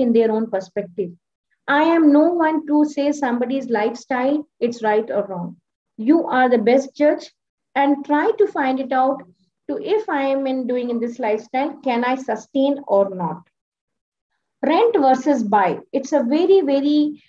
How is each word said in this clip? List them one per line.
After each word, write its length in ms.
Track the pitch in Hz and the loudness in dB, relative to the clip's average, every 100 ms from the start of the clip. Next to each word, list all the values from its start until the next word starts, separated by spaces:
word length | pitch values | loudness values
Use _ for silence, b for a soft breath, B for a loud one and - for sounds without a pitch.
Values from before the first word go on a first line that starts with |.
| 247 | 2
in 60 | 226 | 2
their 100 | 226 220 | 2 0
own 100 | 226 196 | -2 -6
perspective. 560 | - - 202 - 180 175 _ _ _ _ - | -6 -8 -8 -8 -8 -10 _ _ _ _ -2
I 180 | 285 320 | 0 2
am 120 | 339 311 | 4 6
no 120 | 285 320 349 | 6 4 2
one 180 | 311 311 302 | 0 0 0
to 120 | 294 | 0
say 200 | 294 - 285 294 | 0 0 -2 -2
somebody's 500 | 262 240 240 269 240 | -2 -2 -2 -4 -2
lifestyle, 640 | 226 214 - - 247 262 294 294 - | -2 -2 -4 -6 -2 0 -2 -4 -6
it's 220 | 233 233 214 | -6 -2 0
right 240 | 214 220 | 0 0
or 120 | 208 196 | -4 -4
wrong. 180 | 185 175 - _ _ _ - 220 | -8 -12 -14 _ _ _ -4 2
You 180 | 330 294 254 | 2 2 2
are 120 | 254 | 2
the 80 | 240 | 2
best 360 | 208 262 269 | 4 2 0
judge 360 | - 294 - - _ _ _ _ | 0 0 0 -6 _ _ _ _
and 300 | 262 277 285 285 | -2 0 0 0
try 240 | 294 370 440 | 0 0 2
to 60 | 403 339 | 0 0
find 240 | 269 262 | -2 -2
it 120 | 254 | -2
out 300 | 262 262 277 - _ _ _ - | 0 0 -2 -8 _ _ _ -10
to, 80 | 285 - | -8 -2
if 160 | 427 427 294 | -2 -2 -2
I 80 | |
am 220 | 269 269 269 | -2 -2 -2
in 160 | 262 247 | -4 -4
doing 240 | 247 240 | -4 -2
in 100 | 240 | -4
this 180 | 233 233 | -4 -4
lifestyle, 540 | 240 214 - 262 294 - 262 | -2 -2 -4 -4 -4 -4 -4
can 180 | 233 | -2
I 120 | 247 262 | -2 -2
sustain 680 | 262 214 - 277 269 277 - | -4 -8 -4 0 0 0 -6
or 220 | 196 196 | -10 -10
not? 340 | 185 170 175 - _ _ _ _ _ _ _ _ _ _ _ 277 | -8 -8 -10 -18 _ _ _ _ _ _ _ _ _ _ _ 0
Rent 220 | 330 466 427 269 | 2 2 4 4
versus 360 | 262 302 269 | 2 2 0
buy. 360 | 214 208 185 - - | 2 2 0 -2 -6
It's 180 | 277 269 | -6 -2
a 100 | 294 | 0
very, 380 | 233 294 349 392 | 0 0 4 4
very 600 | 285 277 277 302 302 294 | 4 0 2 2 0 -4